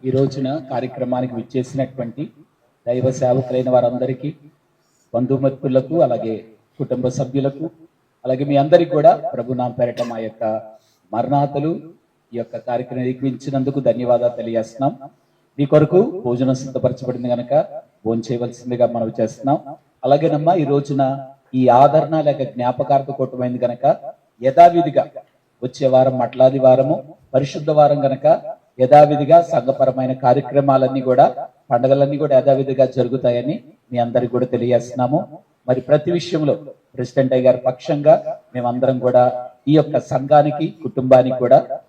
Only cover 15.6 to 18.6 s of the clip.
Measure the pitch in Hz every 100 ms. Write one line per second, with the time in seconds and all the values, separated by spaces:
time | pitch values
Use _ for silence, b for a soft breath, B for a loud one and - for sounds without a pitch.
15.6 | 143 151 151 180 233 180 123 120 131 131
16.6 | - 120 123 123 127 123 123 120 120 143
17.6 | 160 - - _ 110 113 113 120 120 117